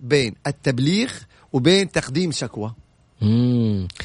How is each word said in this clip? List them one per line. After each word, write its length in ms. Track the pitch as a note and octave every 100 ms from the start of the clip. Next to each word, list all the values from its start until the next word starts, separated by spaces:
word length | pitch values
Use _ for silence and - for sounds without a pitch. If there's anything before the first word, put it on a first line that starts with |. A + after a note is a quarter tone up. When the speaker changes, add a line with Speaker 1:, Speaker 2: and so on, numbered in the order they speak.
Speaker 1:
بين 320 | B2 C#3+ A#2+ - C#3+
التبليغ 640 | C#3+ C#3+ B2 C#3 G3 B3 - - _ _
وبين 380 | C3 C3 G3 F#3+
تقديم 400 | E3 - C3+ F3+
شكوى؟ 420 | - B2 - G#2 A#2 - _ _ -
Speaker 2:
مم. 680 | G#2 A2+ B2 A#2+ A2+ G2+ F2+ -